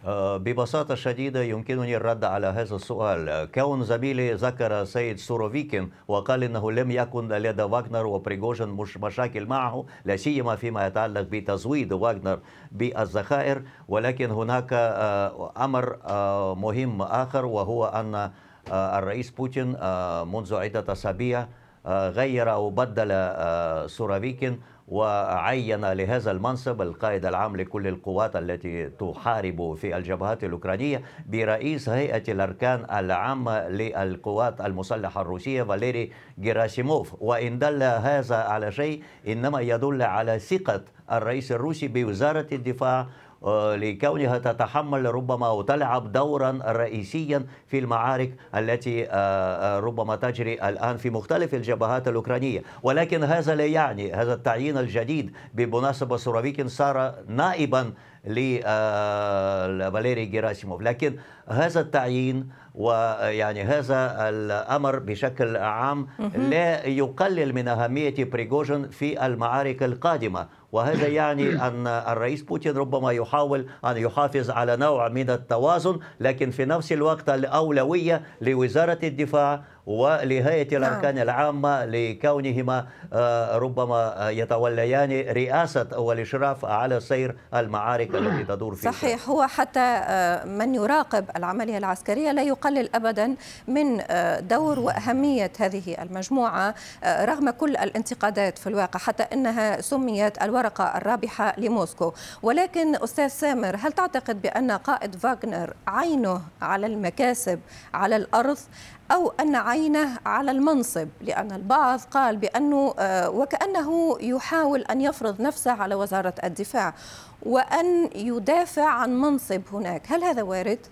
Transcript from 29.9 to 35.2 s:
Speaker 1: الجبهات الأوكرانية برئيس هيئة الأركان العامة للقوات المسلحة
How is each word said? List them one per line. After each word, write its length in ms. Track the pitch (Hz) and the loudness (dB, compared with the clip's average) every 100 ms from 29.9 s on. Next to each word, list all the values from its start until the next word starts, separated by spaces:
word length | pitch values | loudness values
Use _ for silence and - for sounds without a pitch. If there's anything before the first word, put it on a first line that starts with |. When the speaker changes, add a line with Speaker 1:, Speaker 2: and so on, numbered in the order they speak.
| 87 | -6
Speaker 1:
الجبهات 480 | 87 90 95 113 | -4 -4 -2 -4
الأوكرانية 580 | 98 85 92 95 139 135 131 - 160 | -4 -6 -4 -2 -2 -4 -6 -18 -8
برئيس 640 | 110 110 110 143 151 110 | -2 0 0 0 -4 -2
هيئة 440 | 120 143 113 101 | 0 0 -2 -2
الأركان 540 | 98 95 95 123 127 - | -2 -2 0 0 0 -2
العامة 760 | 101 92 90 110 135 120 110 85 | -4 0 0 0 -2 -2 -2 -2
للقوات 920 | 95 110 - 95 90 - 104 120 117 | -4 -4 -2 -2 -4 -4 0 0 0
المسلحة 600 | 101 92 95 113 98 98 | -6 -4 -4 -4 -4 -4